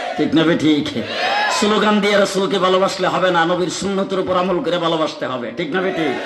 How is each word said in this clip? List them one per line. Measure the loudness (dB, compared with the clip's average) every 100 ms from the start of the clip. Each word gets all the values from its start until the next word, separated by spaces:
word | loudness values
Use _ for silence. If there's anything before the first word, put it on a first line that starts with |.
| -4 -2
ঠিক | 0
না | 2
বে | 4 2
ঠিক? | 2 2 0 -4 -6 -4 -2 0 0
স্লোগান | 0 2 2 2 2
দিয়ে | 2 2
রাসূলকে | 2 0 0 0
ভালোবাসলে | 2 2 2 0 -2
হবে | 0 2
না, | 2
নবীর | 2 0 -2
সুন্নতের | -4 -2 -2 -2 -2
উপর | 0 0
আমল | 0 0
করে | 0 0
ভালোবাসতে | 0 0 -2 -4 -6
হবে। | -6 -6 -6
ঠিক | -4
না | -2
বে | -2
ঠিক? | 0 -2 -2